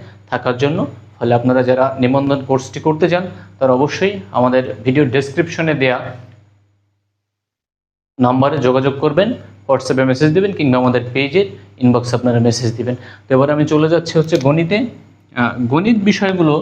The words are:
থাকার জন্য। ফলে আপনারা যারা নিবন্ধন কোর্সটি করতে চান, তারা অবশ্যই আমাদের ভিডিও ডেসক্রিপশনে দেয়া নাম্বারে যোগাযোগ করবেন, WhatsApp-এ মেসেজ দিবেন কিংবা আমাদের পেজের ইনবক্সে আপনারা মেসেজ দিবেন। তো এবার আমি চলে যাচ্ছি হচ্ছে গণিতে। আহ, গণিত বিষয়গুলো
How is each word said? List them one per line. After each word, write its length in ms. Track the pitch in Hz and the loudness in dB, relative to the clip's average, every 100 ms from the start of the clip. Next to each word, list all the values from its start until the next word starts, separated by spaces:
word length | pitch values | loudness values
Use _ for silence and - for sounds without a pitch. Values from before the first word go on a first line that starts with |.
| - - - | -6 -20 -8
থাকার 280 | 123 127 123 | -6 -4 -2
জন্য। 300 | 143 175 285 - - - | -2 -2 -6 -8 -20 -6
ফলে 140 | 120 | 0
আপনারা 280 | 120 127 127 | 0 2 0
যারা 220 | 123 127 135 131 | 2 2 0 0
নিবন্ধন 400 | 123 139 139 139 131 | 0 0 0 -2 -2
কোর্সটি 340 | 131 - 151 | -4 -4 -6
করতে 300 | 156 156 170 | -2 0 0
চান, 140 | 175 190 - - - | 0 -4 -12 -20 -4
তারা 140 | 131 | 0
অবশ্যই 400 | 127 147 - 190 202 - | 2 0 0 -4 -4 -6
আমাদের 320 | 120 123 127 131 131 | -2 0 0 -2 -6
ভিডিও 220 | 127 135 135 | -2 0 2
ডেসক্রিপশনে 680 | 135 139 175 170 - 160 | 0 -2 -4 -4 -2 -2
দেয়া 240 | 139 131 123 - - - - _ _ _ _ _ _ _ _ _ _ _ _ _ _ _ _ _ - | 0 0 -2 -6 -14 -20 -20 _ _ _ _ _ _ _ _ _ _ _ _ _ _ _ _ _ -2
নাম্বারে 380 | 123 131 139 151 | 0 2 2 2
যোগাযোগ 360 | 127 127 135 139 | 0 2 0 0
করবেন, 340 | 156 147 214 - - - - | -2 0 0 -2 -12 -20 -2
WhatsApp-এ 360 | 131 - 135 131 | -2 0 0 0
মেসেজ 240 | 127 156 | 2 2
দিবেন 180 | 170 202 | 2 0
কিংবা 240 | - 143 127 | 0 0 2
আমাদের 260 | 127 123 120 | 2 0 -2
পেজের 340 | 127 139 170 196 - - - | -4 0 0 -2 -6 -20 0
ইনবক্সে 380 | 123 120 117 117 | 2 2 0 -2
আপনারা 240 | 123 117 | 0 2
মেসেজ 300 | 120 113 120 117 | 2 0 -4 -4
দিবেন। 180 | 120 123 - - - | -6 -6 -12 -20 -2
তো 40 | 131 | 2
এবার 140 | 143 | 2
আমি 160 | 151 151 | 2 2
চলে 220 | 151 156 | 2 2
যাচ্ছি 240 | 165 170 165 | 0 0 -2
হচ্ছে 180 | 151 - | 0 0
গণিতে। 400 | 131 156 165 208 254 - - _ _ 123 | 2 2 0 -2 -2 -8 -20 _ _ -2
আহ, 180 | 120 110 120 | -2 0 -2
গণিত 300 | 143 208 220 | 0 2 2
বিষয়গুলো 560 | 196 196 196 190 160 147 | 2 0 0 2 2 2